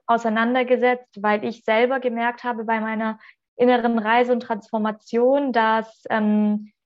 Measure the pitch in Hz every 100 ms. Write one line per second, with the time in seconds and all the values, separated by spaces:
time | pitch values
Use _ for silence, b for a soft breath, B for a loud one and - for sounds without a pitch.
0 | - 233 226 214 233 254 254 240 247 247
1 | - 202 208 214 233 220 - 220 247 262
2 | 254 233 240 240 247 226 220 226 220 220
3 | 220 220 b b _ - 247 247 233 233
4 | 214 233 247 240 - 220 - 220 214 214
5 | - 233 247 277 277 233 220 220 220 -
6 | - 220 214 208 208 208 214 _